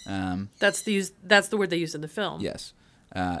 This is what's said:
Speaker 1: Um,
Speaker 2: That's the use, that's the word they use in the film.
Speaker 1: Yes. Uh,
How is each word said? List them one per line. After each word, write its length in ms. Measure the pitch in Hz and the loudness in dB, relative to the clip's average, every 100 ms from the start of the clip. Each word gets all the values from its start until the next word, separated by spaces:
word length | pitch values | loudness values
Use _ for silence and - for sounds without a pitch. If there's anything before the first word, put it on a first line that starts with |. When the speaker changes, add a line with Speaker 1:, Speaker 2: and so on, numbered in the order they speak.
| - | -8
Speaker 1:
Um, 440 | 95 92 92 101 - | -4 -2 -2 -6 0
Speaker 2:
That's 240 | - - | 0 2
the 100 | 220 | 0
use, 200 | 196 185 - | 0 0 -8
that's 260 | 185 202 202 | 4 4 6
the 80 | 214 | 0
word 140 | 185 | 2
they 60 | 170 | 0
use 160 | 160 | -2
in 60 | 151 | -4
the 80 | 156 | -8
film. 320 | 214 185 160 | -4 -4 -2
Speaker 1:
Yes. 300 | 190 - - _ _ _ _ | -6 -6 -14 _ _ _ _
Uh, 260 | 95 90 85 | -2 -2 -2